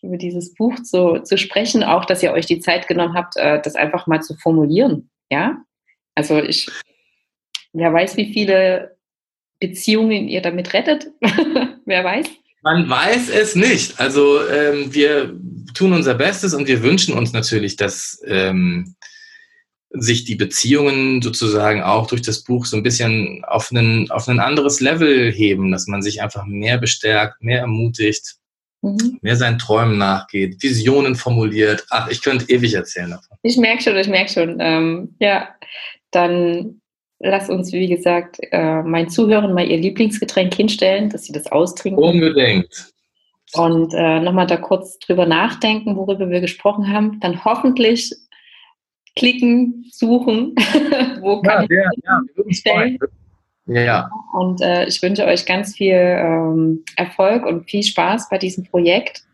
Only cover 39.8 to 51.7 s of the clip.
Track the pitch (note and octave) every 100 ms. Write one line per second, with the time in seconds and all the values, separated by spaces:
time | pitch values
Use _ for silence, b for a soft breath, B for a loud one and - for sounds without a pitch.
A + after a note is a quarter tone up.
39.8 | F3+ - A3+ G#3+ - - F#3 - G#3 -
40.8 | F#3+ G3 G#3 - - D3 - - F3 F3
41.8 | G3+ F#3+ D#3+ E3+ D#3+ C#3+ B2 G2 F2+ -
42.8 | - _ _ _ _ _ _ - E3+ E3
43.8 | E3 E3 E3 D#3+ F3 F#3 F3+ E3+ - F#3
44.8 | - - - F3+ E3+ D#3+ A3 - A3 G#3+
45.8 | G#3+ G3 F#3+ G3 F#3 F3 F3+ - G3+ G#3
46.8 | G3+ G#3 G#3+ G#3 F#3 F3 - A3+ C4+ B3+
47.8 | A3+ A#3 - - _ b b b b b
48.8 | _ _ _ - B3 B3+ B3 A#3+ B3 -
49.8 | - - A3+ A#3+ B3 A3 C4 - G#3+ D4+
50.8 | D4 C#4+ B3+ - F#3+ G#3 F#3+ G#3 -